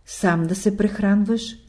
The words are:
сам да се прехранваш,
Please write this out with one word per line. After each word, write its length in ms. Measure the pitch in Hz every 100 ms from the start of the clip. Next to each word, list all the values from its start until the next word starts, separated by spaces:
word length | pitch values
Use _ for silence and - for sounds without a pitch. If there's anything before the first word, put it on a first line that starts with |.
| -
сам 400 | - 185 170 165
да 80 |
се 220 | 190 214 202
прехранваш, 800 | 208 208 202 208 208 226 - -